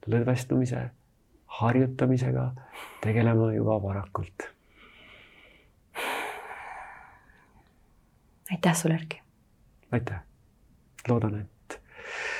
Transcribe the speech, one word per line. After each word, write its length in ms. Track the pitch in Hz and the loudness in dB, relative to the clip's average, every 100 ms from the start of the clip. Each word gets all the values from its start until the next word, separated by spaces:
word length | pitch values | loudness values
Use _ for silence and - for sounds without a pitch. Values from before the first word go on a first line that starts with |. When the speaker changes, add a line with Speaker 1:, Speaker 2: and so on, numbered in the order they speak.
| - | 2
Speaker 1:
lõdvestumise 840 | 117 120 123 - 131 127 123 123 - _ _ _ _ _ | 2 4 0 2 0 2 -2 -6 -12 _ _ _ _ _
harjutamisega 1040 | - 113 127 131 131 131 127 127 127 127 127 - - - - | 0 2 4 4 2 2 4 2 0 -2 -4 -14 -18 -18 -6
tegelema 500 | 110 110 117 113 113 | 0 4 6 6 4
juba 280 | 110 110 110 | 2 2 2
varakult. 680 | 98 98 98 - 98 - - - _ _ - - - - - - - - _ _ _ - - - - - - - - - - - - - _ - _ - _ _ _ _ _ _ _ _ - | 0 -4 -6 -8 -8 -10 -14 -14 _ _ -20 -20 -20 -20 -20 -20 -20 -20 _ _ _ -8 -6 -6 -6 -10 -12 -14 -14 -14 -16 -18 -20 -20 _ -20 _ -20 _ _ _ _ _ _ _ _ -8
Speaker 2:
Aitäh 280 | 175 180 | 0 2
sulle, 200 | 165 165 | 4 2
Erki. 280 | 160 160 - _ _ _ _ _ _ _ | 0 -2 -14 _ _ _ _ _ _ _
Speaker 1:
Aitäh. 280 | 120 - 92 - _ _ _ _ _ _ - - | -4 -2 -8 -10 _ _ _ _ _ _ -14 0
Loodan, 320 | 120 113 104 | 2 2 -2
et, 400 | 101 _ _ - _ - - - - - | -8 _ _ -18 _ -18 -14 -8 -6 -6